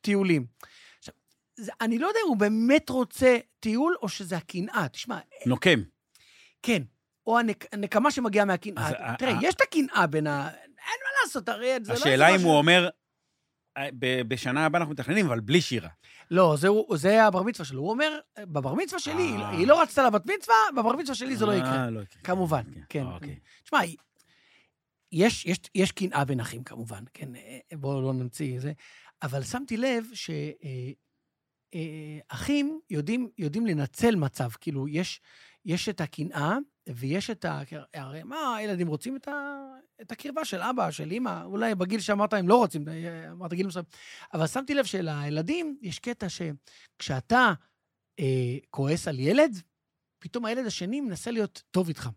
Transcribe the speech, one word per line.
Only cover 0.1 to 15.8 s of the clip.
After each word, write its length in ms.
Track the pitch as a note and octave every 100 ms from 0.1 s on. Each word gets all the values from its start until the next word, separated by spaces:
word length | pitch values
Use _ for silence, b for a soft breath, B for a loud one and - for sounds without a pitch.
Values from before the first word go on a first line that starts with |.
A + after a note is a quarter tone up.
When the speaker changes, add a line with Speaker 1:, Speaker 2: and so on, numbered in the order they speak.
| G3+ F#3+ D#3+ A#2+ _ B B B B
Speaker 1:
עכשיו, 140 | - _ _ _ _
זה, 160 | - G3+ -
אני 180 | A3+ A#3+
לא 80 | E4+
יודע 120 | A4
אם 60 | G4
הוא 80 | A3
באמת 520 | G#3 A3 A#3 D4+ D4+
רוצה 480 | C4 B3 - B3+ A#3+ - _
טיול, 360 | A3 A3+ D#4+ F4+
או 80 | G3+
שזה 280 | - F#3 F3
הקנאה. 500 | - F3+ G3 A3+ C#3+
תשמע, 240 | - -
אה, 60 | F#3 - -
Speaker 2:
נוקם. 340 | B2 B2 F#3+ C3+ E2 _ _ _ b b b b
Speaker 1:
כן, 180 | - G#3 B2 _ _ _ -
או 120 | A#3
הנק-, 260 | A#3 G3 -
הנקמה 400 | G#3 G3+ G#3 C#4+
שמגיעה 340 | C#4 A#3+ G3+
מהקנאה. 420 | G3+ F3+ G#3 F3 D3+
Speaker 2:
אז 60 | -
ה-, 160 | B2 A#2+
Speaker 1:
תראה, 140 | B3+
Speaker 2:
ה- 80 | -
Speaker 1:
יש 140 | D4+
את 60 | F#4
הקנאה 460 | C5+ D#4+ C4+ G#3+ E3+
בין 200 | D#3 D3+
ה-, 220 | C#3+ D3 - - _ -
אין 120 | A#4
מה 60 | C5+ C#5
לעשות, 260 | G#4+ C4+ F3+
הרי 260 | G#3+ B3 C4
זה 80 | G#3
לא 40 | A#2+
Speaker 2:
השאלה 140 | - C3 D#3+
Speaker 1:
איזה 20 |
Speaker 2:
אם 60 |
Speaker 1:
משהו 140 | F#3+ F3
Speaker 2:
הוא 80 | D3
אומר, 320 | D#3 F3+ F3 - _ _ _ _ _ _ _ -
"אה, 120 | C#3 C3
ב-, 220 | B2+ B2+ A2+
בשנה 380 | B2 C3 C3+
הבאה 140 | D#3 E3+
אנחנו 140 | D#3
מתכננים, 320 | C#3+ B2 G3
אבל 140 | E3+ A#2
בלי 220 | G#2+ E3+
שירה." 280 | C#3+ A#2+